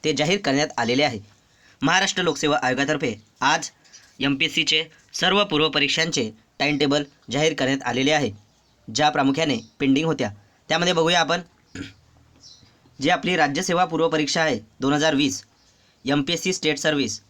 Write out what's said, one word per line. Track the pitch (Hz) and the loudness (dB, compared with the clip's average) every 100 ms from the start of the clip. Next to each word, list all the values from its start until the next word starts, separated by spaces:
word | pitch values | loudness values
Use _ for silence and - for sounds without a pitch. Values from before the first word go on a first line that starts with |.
ते | 151 | -2
जाहीर | 143 151 196 | 0 0 0
करण्यात | 151 139 151 - | 2 0 0 -2
आलेले | 117 127 | 0 2
आहे. | 147 113 101 _ _ _ _ _ | 0 -2 -14 _ _ _ _ _
महाराष्ट्र | 139 180 190 - | 0 2 0 0
लोकसेवा | 175 139 151 147 | -2 0 0 0
आयोगातर्फे | 127 127 139 151 143 107 _ _ | 0 -2 -2 -2 -4 -6 _ _
आज | 135 170 - _ _ - - _ | 0 0 -2 _ _ -20 -20 _
एमपीएससीचे | 139 139 160 - 160 156 160 - _ | -2 0 -2 -2 0 0 -2 -14 _
सर्व | - 185 196 | -4 0 2
पूर्व | 202 151 156 | 2 2 2
परीक्षांचे | 151 143 160 165 151 110 - _ _ | 2 0 0 -2 -2 -4 -8 _ _
टाइमटेबल | 143 147 147 143 143 _ - | -2 0 2 0 -2 _ -6
जाहीर | 123 160 | 0 0
करण्यात | 143 131 135 | 0 -2 -2
आलेले | 127 123 135 | -2 -2 0
आहे, | 151 123 104 _ _ _ _ - | 2 0 -6 _ _ _ _ -10
ज्या | 110 151 | 0 0
प्रामुख्याने | - 135 139 160 117 - _ | 2 2 2 0 -2 -6 _
पेंडिंग | 139 135 160 | 2 2 2
होत्या. | 156 113 - _ _ - | -2 -4 -6 _ _ -4
त्यामध्ये | 160 175 | 0 2
बघूया | 165 165 175 | 2 2 2
आपण, | 156 175 175 _ _ | 2 -2 -4 _ _
<clears throat> | - - - _ _ _ _ - - - _ _ _ | -16 -16 -18 _ _ _ _ -20 -20 -20 _ _ _
जी | 135 | -2
आपली | 180 - 269 | 0 0 2
राज्यसेवा | 185 143 - 175 | 2 0 -2 0
पूर्व | 180 160 165 | 0 0 0
परीक्षा | 156 147 170 | 0 0 0
आहे | 160 117 - _ | 0 -2 -6 _
दोन | 135 | 0
हजार | 147 156 | 2 2
वीस, | 139 143 - - _ _ _ _ _ | 2 0 -2 -14 _ _ _ _ _
एमपीएससी | 127 147 139 170 185 | -2 -2 0 -2 -2
स्टेट | 180 156 147 | -2 -2 0
सर्व्हिस | 160 147 120 - | -2 0 -2 -6